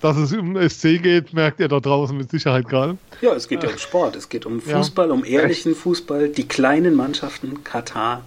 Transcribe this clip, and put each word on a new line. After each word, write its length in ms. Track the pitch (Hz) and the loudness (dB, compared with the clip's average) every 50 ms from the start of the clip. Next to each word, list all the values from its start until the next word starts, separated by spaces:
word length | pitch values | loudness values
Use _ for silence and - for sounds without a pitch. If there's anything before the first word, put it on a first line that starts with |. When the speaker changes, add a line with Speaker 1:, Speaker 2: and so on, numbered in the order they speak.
Speaker 1:
dass 160 | - 156 143 | 0 2 2
es 160 | 151 151 135 | 2 0 0
um 220 | 185 226 175 175 190 | 0 -2 -2 -2 0
den 80 | 190 | 2
S 180 | 175 151 - - | 2 0 0 2
C 180 | - 160 165 175 | 2 2 4 4
geht, 340 | 175 180 175 175 - - | 4 4 4 4 2 0
merkt 280 | 160 160 156 151 - - | 0 2 2 2 2 0
ihr 80 | 170 135 | 0 0
da 120 | 143 139 | 2 0
draußen 360 | 123 139 143 143 147 127 143 | 2 2 2 2 0 -2 -4
mit 140 | 139 135 - | -6 -6 -4
Sicherheit 380 | - 151 - 147 127 127 120 117 | -6 -2 0 2 2 2 0 0
gerade. 300 | 139 131 135 160 185 185 - - - - | 0 0 0 0 -4 -8 -12 -20 -6 0
Speaker 2:
Ja, 120 | 240 240 151 | 2 2 2
es 140 | 123 - - | 0 -2 -4
geht 140 | 123 170 | -4 -4
ja 60 | 165 113 | -4 -4
Speaker 1:
Äh. 40 | |
Speaker 2:
um 60 | 101 - | -6 -8
Sport, 380 | - - - 180 160 - - | -6 -2 0 0 0 0 -2
es 120 | 98 - - | -6 -10 -10
geht 180 | - 113 - | -10 -10 -8
um 160 | 110 117 113 - | -6 -8 -6 -4
Speaker 1:
Ja. 120 | 151 147 147 | 0 0 0
Speaker 2:
Fußball, 320 | 147 147 - 190 175 160 | 0 0 0 0 2 2
um 140 | 135 127 127 | 2 0 0
ehrlichen 500 | 117 131 143 - 156 165 - - 165 156 | 2 2 2 2 2 0 0 -2 -2 -2
Fußball, 540 | - - 180 170 - - - 143 143 147 147 | 0 0 -2 -2 -2 -2 -4 -2 0 0 0
die 180 | 147 143 123 - | 0 -2 -4 -2
kleinen 460 | - - 131 131 147 160 180 175 156 | 0 0 2 2 4 4 4 4 4
Mannschaften, 680 | 131 127 139 143 - 151 139 - - - 131 139 143 - | 4 2 0 -4 -6 -8 -10 -10 -10 -10 -10 -10 -12 -10
Katar, 580 | - - 143 120 - - 113 110 117 120 123 123 | -8 -8 -8 -8 -6 -6 -4 -2 -2 -4 -6 -8